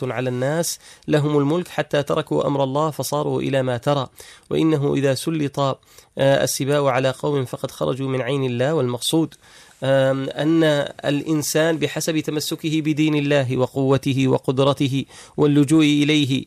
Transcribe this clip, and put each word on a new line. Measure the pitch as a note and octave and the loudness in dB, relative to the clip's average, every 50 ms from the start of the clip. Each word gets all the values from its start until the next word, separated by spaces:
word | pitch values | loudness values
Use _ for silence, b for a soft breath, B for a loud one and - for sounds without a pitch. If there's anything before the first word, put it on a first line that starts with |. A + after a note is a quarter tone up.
| C3+ | -6
على | B2+ A#2 A#2 B2+ B2+ | -6 -4 -4 -4 -4
الناس، | B2 B2 B2+ C3+ D3+ E3 E3+ - - B B B B B B - | -2 -2 -2 -2 0 -2 -2 -4 -6 B B B B B B -2
لهم | - D3+ C#3 D3+ D3 D3 | 0 0 2 2 2 2
الملك | C#3+ C#3 D#3 F3+ F3+ - | 2 2 0 0 -2 -4
حتى | - - D3+ - - D3 C#3+ | -4 -6 -4 -2 -2 -2 -2
تركوا | - D#3+ D#3+ D3+ - D#3 D3 - | 0 -2 -2 -2 -2 -2 -2 0
أمر | D3 C#3+ C3+ C#3 | 0 0 0 -2
الله | C3+ C3 C#3+ D#3 D#3 | -2 0 -2 -2 -2
فصاروا | C#3+ - C3 - - D3 D3+ D3 C3+ C3 C3 | -2 -4 -6 -4 -4 -2 -2 -2 -2 -2 -2
إلى | C3+ C3 C3+ C3 | -2 -2 -2 0
ما | B2+ B2 | -2 -4
ترى، | A#2+ - D3 C#3+ C#3+ B2+ - B B B B B B B B | -2 0 0 0 0 -2 -4 B B B B B B B B
وإنه | C#3+ D3 D#3+ D#3+ D#3 C#3+ C#3 C#3+ C#3+ | 0 2 2 2 2 2 0 0 0
إذا | C#3+ C3+ C#3 C3+ | 2 2 0 0
سلط، | B2+ - D#3+ E3 D#3 D3 C#3 - - | 0 -2 -4 -2 -2 -4 -4 -2 -2
آه، | C#3 C3+ B2+ - b b b b b b _ - | -2 -2 -2 -4 b b b b b b _ 0
السباع | C#3 C3+ C#3 C3+ - C3 - - C#3 C3 C#3+ D3 C#3+ C#3 | 2 4 4 4 2 0 -2 -2 -2 0 0 2 2 2
على | B2 B2+ C3 C3 | 2 2 0 0
قوم | B2+ - - D3+ D3 C#3+ B2+ | -2 -2 -4 -2 -2 -2 -2
فقد | B2 - - - C3+ | -4 -6 -8 -10 -10
خرجوا | - - D3+ D3+ C#3+ B2+ C3+ C3 | -6 -4 -4 -4 -2 -4 -4 -4
من | C3 B2+ | -4 -4
عين | A#2+ A#2 C#3+ C#3 C3+ | -2 -2 -2 -2 -2
الله". | B2+ B2 A#2+ B2 C#3 E3 | -2 -2 0 0 0 0
والمقصود، | D#3 C3 B2 B2 A#2+ - - - D#3+ D#3+ - - - B B B B B B B B - | 0 0 -2 -2 -4 -4 0 0 0 0 -2 -4 -12 B B B B B B B B -2
آم، | C3 C3+ C3+ C3+ C3+ C3+ C3+ C3+ C#3 | 2 2 2 2 2 0 -2 -4 -6
أن | - - D3 D#3 E3 E3 D#3+ D#3 D3+ C#3+ C#3+ - - - - | -6 -2 0 2 4 4 4 4 2 0 -2 -4 -8 -6 -4
الإنسان | C3+ C#3+ C#3+ - D#3 D#3+ D3+ C#3+ - - D#3 D#3 E3 E3 D3+ | -2 -2 -2 -2 -2 -2 -2 -2 -2 0 0 2 0 0 0
بحسب | C#3+ C#3 - - - - D#3+ D#3 | -2 -4 -4 -4 -4 -2 -2 -2
تمسكه | D3 - D3+ D3+ C#3+ - D#3+ D3+ - D#3+ D3+ D#3+ | -4 -4 -4 -4 -4 -6 -6 -6 -4 -2 -2 0
بدين | D3 D3+ D#3 C#3 D#3 D#3 D3+ | 0 0 0 2 2 2 2
الله | D3 C#3+ C#3+ D3 C#3+ C3 B2 C3 | 0 2 2 2 2 2 0 0
وقوته | C3 B2+ - - C#3 C#3 C3 C3+ C3 - C#3 B2 C3 C3+ C3 | 0 -2 -2 0 0 2 2 2 2 2 0 0 2 2 2
وقدرته | C3 C3+ - - C3+ B2+ C3+ C#3 C#3 - D3 C3 C3 C3+ B2+ B B B B B B | 0 0 0 -2 0 2 2 2 2 2 0 0 0 -4 -4 B B B B B B
واللجوء | - D3+ D3 C#3+ D3 D3 B2+ D#3 D#3+ D#3 | 2 2 4 4 4 4 4 4 4 4
إليه، | D3 D3 D3 C#3+ C#3+ D#3 D3+ C#3+ B2 C3+ B2+ - | 4 4 2 2 2 2 2 2 2 0 -2 -4